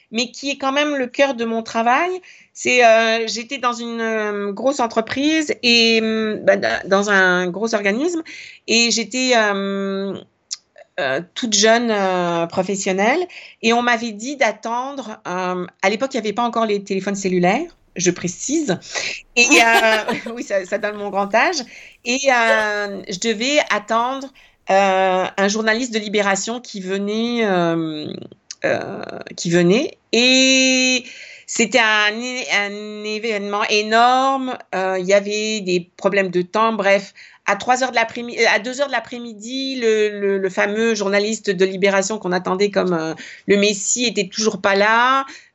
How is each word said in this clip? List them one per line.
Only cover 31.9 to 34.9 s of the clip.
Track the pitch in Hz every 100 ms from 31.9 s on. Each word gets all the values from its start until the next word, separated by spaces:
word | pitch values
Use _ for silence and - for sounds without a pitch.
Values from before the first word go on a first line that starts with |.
| 214 208 220
é-, | 247 254 143
un | 196 202 202 214 208
événement | 214 214 226 208 202 202 -
énorme, | 208 214 220 240 254 269 269 254 247 -
euh, | 185 190